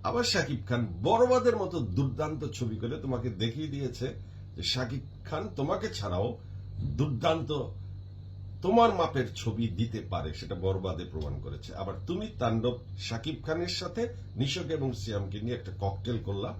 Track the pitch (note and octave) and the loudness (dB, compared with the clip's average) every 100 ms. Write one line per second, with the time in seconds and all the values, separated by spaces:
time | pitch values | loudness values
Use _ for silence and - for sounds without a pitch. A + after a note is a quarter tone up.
0 | - A#3+ A3+ G3 C3+ C3+ - A#2+ A2+ E2+ | 0 2 2 2 2 0 0 0 0 0
1 | A#2+ A3+ B3 B3+ A#3+ A3 F3+ E3 A2+ F2+ | 4 6 8 6 6 2 0 -2 0 2
2 | C3+ C#3 D3+ D#3 C#3+ - A#2+ G#2+ G#2+ D3 | 2 2 -2 -2 -6 -4 -2 -2 -2 -4
3 | C3+ B2+ A#2+ F#2+ A2+ C3 D3+ C#3 C3 - | -2 -2 -2 0 0 0 -4 -2 -4 -2
4 | B2+ - - - - - F2+ B2+ B2+ C3+ | -6 -6 -12 -12 -12 -4 -2 0 0 -4
5 | - - - D#3 G3+ - C#3 G3+ G#3+ - | -6 -12 -6 -4 -4 -2 0 2 0 -2
6 | G3+ F#2 G#2+ - - - - - - - | 0 2 0 -2 -10 -10 -10 -4 -2 2
7 | D3+ A#2+ E3 D#3+ - D3+ A2 - - - | 2 4 4 4 2 -2 -2 -6 -10 -10
8 | - - - - - - F#3+ A3+ A#3 F#3+ | -12 -12 -12 -12 -10 -2 6 10 10 8
9 | D#3+ C#3 A#2+ - - G2+ A2+ F2 A2+ A2 | 2 4 0 0 -2 2 0 2 0 0
10 | - F2+ D2+ - F2 F#2 F#2 F#2+ F#2 F2+ | -2 -2 -2 -6 -6 0 2 2 0 -2
11 | F2+ D#2+ D2 C#2 C#2 C#2 - - F#2+ - | -2 -4 -2 -4 -4 -8 -8 -6 -6 -6
12 | - F3+ A3 - B2 A2+ A#2 A#2 - - | -2 -2 -4 0 2 4 2 -2 -6 -8
13 | - A#2 D3+ D#3 - D#3+ F3 - F3+ - | -4 -4 -4 -6 -2 -2 0 -2 -4 -2
14 | A#3 - - - C3+ F#3 E3+ D#3 C3+ A#2+ | -2 -2 -10 -2 0 0 0 0 0 -2
15 | - G2+ G2 G2+ A2 A#2+ G2 F#2+ G2 F#2+ | -2 -2 -2 -4 -2 -4 -6 -2 -2 0
16 | A2+ A#2 - G2 A2+ G2+ | -2 -2 -2 -2 -2 -6